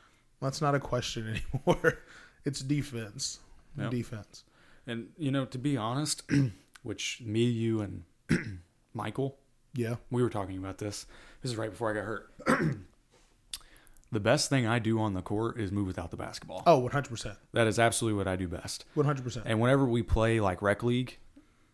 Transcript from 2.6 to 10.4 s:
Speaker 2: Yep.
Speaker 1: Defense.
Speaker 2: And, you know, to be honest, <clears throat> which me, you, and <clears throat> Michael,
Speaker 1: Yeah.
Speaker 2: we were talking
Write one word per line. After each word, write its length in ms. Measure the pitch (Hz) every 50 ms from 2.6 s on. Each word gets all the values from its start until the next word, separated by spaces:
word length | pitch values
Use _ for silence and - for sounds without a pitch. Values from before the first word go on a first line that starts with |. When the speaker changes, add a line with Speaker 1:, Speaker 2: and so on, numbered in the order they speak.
| 135 135 147 143 123 - 120 117 110 101 107 131 - - - - - - - - - - - -
Speaker 2:
Yep. 140 | 101 110
Speaker 1:
Defense. 520 | 127 120 113 - 113 104 95 - - - - _ _ _ _ - - - _
Speaker 2:
And, 240 | 123 117 117 110 - - -
you 140 | 160 135
know, 140 | 135 139 131
to 120 | - - 127
be 200 | 120 147 139 123
honest, 460 | 107 113 123 139 151 139 - - - - 143 143 139 117 95
<clears throat> 300 | - - _ - - -
which 380 | 113 101 - - - - - 123
me, 200 | 110 104 113 120
you, 360 | 123 120 113 113 113 113 110
and 220 | 104 95 98 95 90 - _ _ _ -
<clears throat> 300 | 160 180 160 110 98 87 - _ _ _ _ _ -
Michael, 440 | 117 104 107 101 - 135 139 - - _ _ _ _ _ _ -
Speaker 1:
Yeah. 220 | 123 117 113 123 117 - -
Speaker 2:
we 100 | 123 123
were 80 | 123 110
talking 280 | - 107